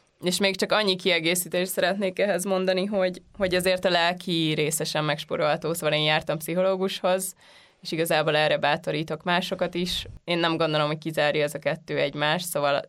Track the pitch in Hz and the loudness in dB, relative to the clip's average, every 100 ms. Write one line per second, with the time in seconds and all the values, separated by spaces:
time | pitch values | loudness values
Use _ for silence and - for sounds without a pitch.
0 | _ _ 175 180 196 190 208 208 208 185 | _ _ -4 0 0 0 0 2 2 0
1 | 190 170 160 175 175 180 185 - 185 196 | 2 2 2 0 -2 -2 -2 0 0 0
2 | 190 185 202 175 196 185 190 185 196 208 | -2 0 0 0 0 0 0 0 0 0
3 | 185 180 - - 190 180 185 180 185 175 | -2 -4 -14 -4 0 2 2 2 2 2
4 | 170 175 185 165 160 156 151 156 156 156 | 2 0 -2 0 0 0 0 -2 -2 -2
5 | 151 147 - 165 151 156 156 170 151 151 | -2 -2 -4 -2 0 0 -2 -2 0 2
6 | 151 156 160 156 - 170 190 190 190 190 | 2 0 0 -6 -2 0 2 0 -2 -2
7 | 185 190 190 - - - - _ - 160 | 0 0 -2 -12 -20 -20 -20 _ -6 -2
8 | 165 160 156 151 151 147 143 151 - 151 | 2 2 4 4 4 2 2 0 0 -4
9 | 160 156 185 175 180 185 180 175 180 - | -4 -4 0 0 0 -2 -2 -2 -2 -4
10 | - - - 170 170 165 160 151 147 151 | -8 -12 -4 0 2 2 2 2 0 -2
11 | 160 156 147 151 147 143 143 160 - 147 | -4 0 2 2 0 -2 -4 -4 -4 -2
12 | 143 147 147 170 175 156 143 139 | -2 0 0 0 -2 -2 0 0